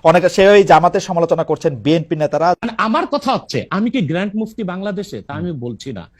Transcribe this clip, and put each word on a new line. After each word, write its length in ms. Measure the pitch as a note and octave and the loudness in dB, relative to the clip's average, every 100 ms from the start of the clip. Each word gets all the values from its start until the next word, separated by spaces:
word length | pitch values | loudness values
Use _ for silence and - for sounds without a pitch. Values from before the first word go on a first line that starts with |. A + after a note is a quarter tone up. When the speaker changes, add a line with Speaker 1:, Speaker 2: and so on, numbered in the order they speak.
Speaker 1:
অনেকে, 260 | D#3+ F3 F3 | 4 4 4
সেই 340 | - F#3+ G3+ | 4 6 6
জামাতের 380 | F3+ D#3 F3 G3 | 8 6 4 0
সমালোচনা 420 | F3+ E3+ E3 E3 | -2 -2 0 0
করছেন 320 | D#3 D3 E3 B2+ | -2 -4 -4 -2
বিএনপি 400 | C#3+ E3 D#3+ D#3 | 0 0 -2 -4
নেতারা। 340 | D3 D3 E3+ | -2 0 0
Speaker 2:
মানে, 240 | F3 A#3 A3+ | 0 -4 -4
আমার 300 | A3 D4+ F4 | -2 -2 -2
কথা 260 | C#4+ C#4+ | -4 -2
হচ্ছে, 340 | A3 - B2+ - | -4 -4 -8 -6
আমি 200 | F#3 A3+ | -4 -2
কি 120 | C4+ | -2
গ্র্যান্ড 340 | D3+ E3+ G3+ G#3+ | -4 -4 -6 -6
মুফতি 280 | A3 - | -8 -8
বাংলাদেশে? 580 | F#3 F#3 G3+ G3 G3+ G#2+ | -8 -8 -8 -8 -10 -12
তা 120 | - | -12
Speaker 1:
হুম। 100 | D3 | -10
Speaker 2:
আমি 80 | F3 | -8
বলছি 420 | C#3+ A#2+ G#2+ C#3+ | -8 -10 -12 -14
না। 160 | G2 F2 | -14 -16